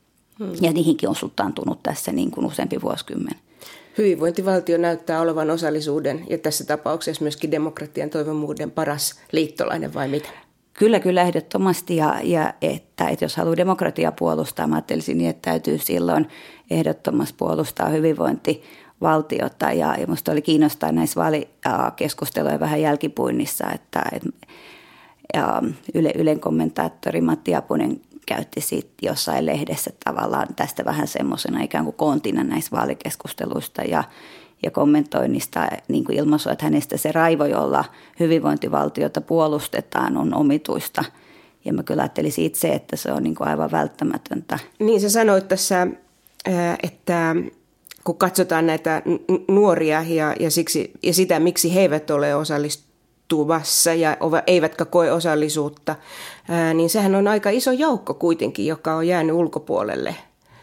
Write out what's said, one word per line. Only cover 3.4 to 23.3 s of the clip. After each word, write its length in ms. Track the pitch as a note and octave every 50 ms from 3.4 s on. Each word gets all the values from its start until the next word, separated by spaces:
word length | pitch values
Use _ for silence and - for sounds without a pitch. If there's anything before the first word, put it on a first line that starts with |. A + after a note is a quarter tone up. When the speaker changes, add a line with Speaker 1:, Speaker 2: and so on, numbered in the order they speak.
| _ _ _ - - - - - - - -
Speaker 1:
Hyvinvointivaltio 800 | - G#3+ G3 E3+ - D#3 E3+ E3+ G3 F#3 G3 F#3+ F3+ F3+ - E3+
näyttää 440 | E3+ E3+ E3+ E3+ E3 - - D#3+ D#3+
olevan 300 | E3 E3 D#3+ D#3+ D#3 D#3
osallisuuden 720 | E3 E3 E3 D3+ D3+ D#3 D3+ D3+ C#3+ D#3+ - - C3 D#3+ F3 -
ja 80 | -
tässä 260 | E3 - D3+ D3+ - C#3+
tapauksessa 600 | - D3 D3+ - - D#3 E3 - E3 D#3 - D#3
myöskin 280 | D3 C#3+ - - D3+
demokratian 580 | D#3 D#3 D3+ D#3+ D#3 - D3+ D3 - D3+ D3 D3+
toivomuuden 640 | D3+ D#3+ D3+ D#3 D#3 D3+ D3+ D3 D3+ D3+ D3+ -
paras 480 | - D#3+ D#3 D3+ D3 C#3+ - - - - - -
liittolainen, 640 | - D#3+ D#3+ D3+ - - C3 - - D#3+ D#3 C3+ -
vai 140 | C#3+ C#3
mitä? 220 | C3+ C#3 D3+ - - - - - _ _ _ _ _ _
Speaker 2:
Kyllä, 260 | - G#3 A3 A3+ F#3+
kyllä, 220 | - F#3 F#3 F3+
ehdottomasti. 720 | F3 F3+ E3+ E3 - - - F#3+ G3 F#3+ F3 - - - F3
Ja, 200 | D#3+ D3+ D3+ - - -
ja 300 | E3+ F3 D#3+ D3+ - - -
että, 460 | - - - D#3 - _ - - -
että 180 | - D#3 - -
jos 100 | D#3 -
haluaa 220 | E3+ E3+ E3 E3
demokratiaa 540 | E3 F3+ F#3 F#3 - F3+ E3 - - E3 D#3+
puolustaa, 560 | D#3 - - - - - D3+ - - - E2
mä 80 | D2+ D#2
ajattelisin 420 | D#2 D#2 - - E2 D#2 - D2
niin, 120 | E2+ E2+ E2
että 220 | D#2+ - - E2
täytyy 260 | E2 E2 - - D3+
silloin 500 | D#3 - - F2 F2 - E3+ D#3+ D#3 D#3+ - - - - - - - _ -
ehdottomasti 640 | E3+ D#3+ D#3+ D#3+ D#3 - - - - - - - -
puolustaa 520 | - - E3 E3 D#3 D#3 - - - - -
hyvinvointivaltiota. 1800 | D#3 D#3 D#3 D#3+ D3+ D3+ - - - D3+ - - D3+ - - - - - - - _ - F3 D#3+ D#3 D#3 D3+ D#3 - - - - - - - -
Ja, 240 | - E2 D#2 D2+ - -
ja 80 | -
musta 240 | - E3 D3+ - -
oli 100 | D#3 D3+
kiinnostaa 500 | D3 - D#3+ D3+ D#3 D3+ - - - -
näissä 300 | D#3+ E3 D#3+ D3+ - -
vaalikeskustelujen 1400 | E3 D#3+ D#3 D3+ - - _ - - C3+ G#2+ - B1 - - - - - - - - - - - - C#3+ D3+ D3
vähän 220 | D#3+ D#3 D3+ D3+
jälkipuinnissa, 920 | D#3 D3+ D3 C#3+ - D3 - - - B2